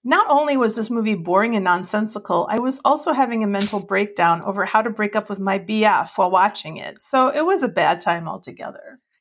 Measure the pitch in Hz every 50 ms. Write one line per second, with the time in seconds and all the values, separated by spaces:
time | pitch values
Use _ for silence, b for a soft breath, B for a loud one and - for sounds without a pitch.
0 | - 247 311 381 453 - 285 285 302 294 285 262 240 220 226 233 214 220 240 233
1 | 214 214 208 175 165 175 175 190 220 233 233 208 190 185 175 180 185 - - 214
2 | 220 214 - 208 - - 180 170 - - 214 240 240 262 247 - - 226 294 294
3 | - 339 294 269 262 240 233 226 220 202 202 196 208 208 214 196 196 - 196 196
4 | 208 208 - - 170 170 170 165 - 202 190 202 185 196 - 220 220 233 214 220
5 | 214 208 208 214 208 - 202 196 190 196 196 196 180 185 220 214 214 214 190 127
6 | 139 - - - 190 180 185 180 190 208 - - - 156 160 - - - - -
7 | - - - 262 254 262 - 294 320 349 403 349 277 220 - - 156 151 170 175
8 | - 190 170 170 165 156 - - - - 175 - - - - - - - - -
9 | _ _ _ _